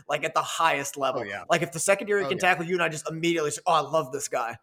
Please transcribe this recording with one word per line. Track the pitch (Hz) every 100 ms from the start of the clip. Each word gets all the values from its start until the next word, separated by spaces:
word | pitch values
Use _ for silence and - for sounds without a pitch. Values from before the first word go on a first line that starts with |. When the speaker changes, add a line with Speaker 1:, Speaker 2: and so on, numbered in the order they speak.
| -
Speaker 1:
like, | 147 156
at |
the | 156
highest | - - 165 143 139 147
level. | 135 135
Speaker 2:
Oh, |
yeah. | 107 98 87
Speaker 1:
Like, | 165
if | -
the | 160
secondary | - 196 202 202 185
Speaker 2:
Oh, |
Speaker 1:
can | 185
Speaker 2:
yeah. |
Speaker 1:
tackle, | 185 180 170
you |
and | 180
I | 165
just | 151 151
immediately | 160 170 170 151
say, | 147 -
"Oh, |
I | 160
love | 143 160 147
this | 139 -
guy." | 135 117 117